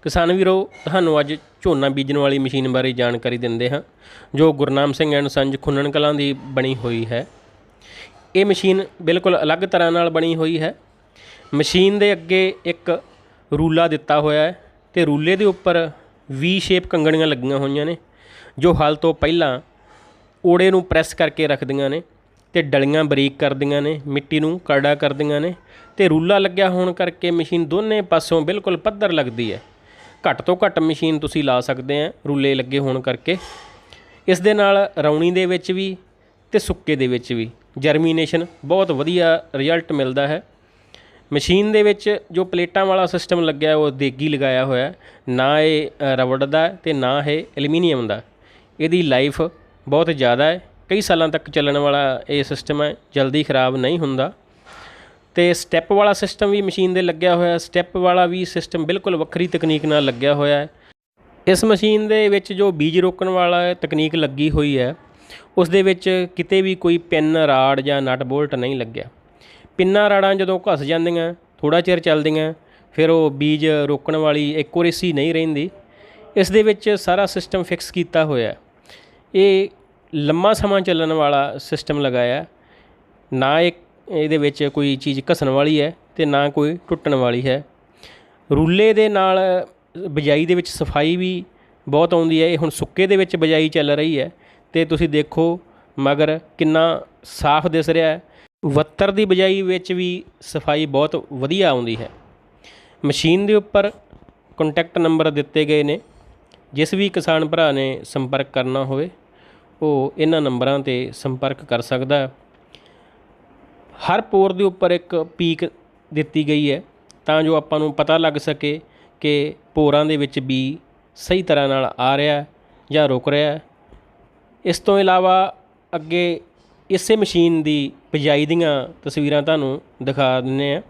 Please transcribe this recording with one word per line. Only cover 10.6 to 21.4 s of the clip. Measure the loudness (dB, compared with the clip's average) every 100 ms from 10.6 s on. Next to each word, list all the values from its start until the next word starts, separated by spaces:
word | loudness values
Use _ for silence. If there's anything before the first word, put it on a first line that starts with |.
| -4 -8 _ _ _ _ -20 -20 -6
ਮਸ਼ੀਨ | -2 0 4 4 4
ਦੇ | 2
ਅੱਗੇ | 0 0 0 0 -2 -8
ਇੱਕ | -8 -4 -4 -4 _ _ _ _
ਰੂਲਾ | -2 2 2 2
ਦਿੱਤਾ | 0 0 2
ਹੋਇਆ | 2 2
ਹੈ | 0 -2 -18 _ _
ਤੇ | -2 0
ਰੂਲੇ | 2 0 2
ਦੇ | 2
ਉੱਪਰ | 0 0 0 -2 -8 _ _ _
ਵੀ | -4 0 0
ਸ਼ੇਪ | 0 0 0
ਕੰਗਣੀਆਂ | 0 2 2 0
ਲੱਗੀਆਂ | 0 -2 -2
ਹੋਈਆਂ | -2 -4 -4
ਨੇ, | -6 _ _ -20 -20 -20 -2
ਜੋ | 2
ਹਲ | 4 2 2
ਤੋਂ | 0
ਪਹਿਲਾਂ | 0 0 0 0 -2 -10 _ _ -20 -20 _ _ _ 2
ਓੜੇ | 4 4
ਨੂੰ | 2
ਪ੍ਰੈਸ | 2 0 0
ਕਰਕੇ | -2 -2 0